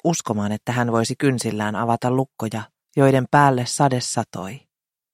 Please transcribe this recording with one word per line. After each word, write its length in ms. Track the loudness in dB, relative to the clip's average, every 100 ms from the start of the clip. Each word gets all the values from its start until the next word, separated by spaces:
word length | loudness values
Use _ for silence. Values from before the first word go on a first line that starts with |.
uskomaan, 480 | -2 -2 -2 -4 -2
että 200 | -4 -4
hän 200 | -2 0
voisi 220 | 0 0 0
kynsillään 600 | 0 0 -2 -4 -4 -2
avata 340 | -2 0 0
lukkoja, 600 | 0 -2 -4 -6 -6 -10 _ _ 2
joiden 280 | 4 4 2
päälle 360 | 4 4 4 -2
sade 340 | 0 0 0
satoi? 680 | -4 -4 -6 -6 -12 -14 _ _ _ _ _